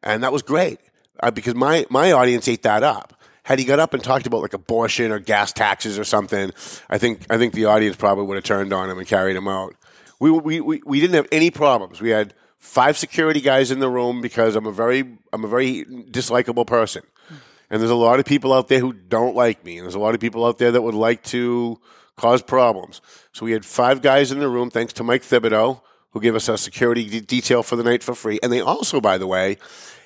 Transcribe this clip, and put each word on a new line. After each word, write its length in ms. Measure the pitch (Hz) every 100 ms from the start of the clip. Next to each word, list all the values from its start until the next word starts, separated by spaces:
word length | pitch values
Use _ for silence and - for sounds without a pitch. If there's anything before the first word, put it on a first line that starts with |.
and 180 | - 107
that 100 | 131
was 120 | 143
great, 360 | - 156 170 - _ _ _ -
uh, 100 | 120
because 240 | 110 110 120
my, 320 | 135 165 -
my 220 | 127 180
audience 360 | 143 123 120 120
ate 140 | 113
that 200 | 110 107
up. 360 | 143 104 - _ _ _ -
Had 120 | 135
he 80 | 127
got 140 | 143
up 160 | 160 131
and 80 |
talked 240 | 127 135 135
about, 160 | 117
like, 100 | 101
abortion 580 | 95 - 117 110 - 113
or 60 | 107
gas 340 | 92 104 101
taxes 460 | - 107 98 110 101
or 60 |
something, 480 | 101 107 98 101 98 - - - -
I 120 | 101
think, 260 | 120 107 -
I 80 | 113
think 140 | 120
the 120 | 110 107
audience 300 | 107 107 90
probably 300 | 101 101 98
would 100 | 98
have 60 |
turned 280 | - 101 98
on 200 | 95 95
him 80 | 92
and 80 | 92
carried 280 | 98 95 92
him 120 | 98
out. 260 | 95 95 - _ _ _ -
We, 100 | 147
we, 320 | 160 156 160
we, 200 | 151 156 143
we 140 | 139
didn't 140 | 175 165
have 120 | -
any 180 | 156 170
problems. 500 | - 147 120 92 -
We 120 | 113
had 240 | 107 104 _ _ _
five 360 | - 127 135 156
security 440 | 151 - 156 151
guys 300 | 135 135 127
in 80 | 131
the 100 | 131
room 320 | 123 123 123
because 340 | 117 - 113 107
I'm 120 | 110
a 40 |
very, 460 | 98 117 131 127 113 _
I'm 100 | 107
a 40 | 107
very 360 | 120 131 107
dislikable 800 | - 123 - 117 120 120 123 120 117
person. 340 | 117 107 - - _ - 151 - _ -
And 100 | 110
there's 100 | 113
a 40 | 120
lot 240 | 117 131
of 60 | 139
people 280 | 143 131
out 140 | 131 123
there 120 | 131
who 140 | 127
don't 420 | 107 90 113 120 107
like 300 | 120 104 90
me. 120 | 85
And 80 | 90
there's 100 | 95
a 40 |
lot 140 | 107
of 80 | 113
people 240 | 113 110 117
out 140 | -
there 120 | 120
that 100 | 120
would 100 | 113
like 300 | 107 113 120
to 580 | - 123 120 120 117 113 _ _ _ -
caused 320 | 117 120 -
problems. 540 | 127 120 95 - - _ - _
So 140 | - 113
we 60 |
had 140 | 110 -
five 360 | - 123 135
guys 300 | 135 139 131
in 80 | 139
the 100 | 139
room, 200 | 120 123
thanks 240 | 117 117
to 100 | -
Mike 200 | 117 123
Thibodeau, 580 | - 123 113 107 120 127 _ _ _
who 100 | 107
gave 140 | 117 110
us 120 | -
a 80 | 104
security 520 | - - 120 117 107
de-, 120 | 113
detail 420 | 107 123 - 123
for 120 | 110 120
the 80 |
night 200 | 120 120
for 100 | - 123
free. 240 | 113 104
And 80 | 120
they 100 | 120
also, 400 | 113 147 - 143
by 160 | 107 95
the 100 | 95
way, 300 | 92 95 104 - - - -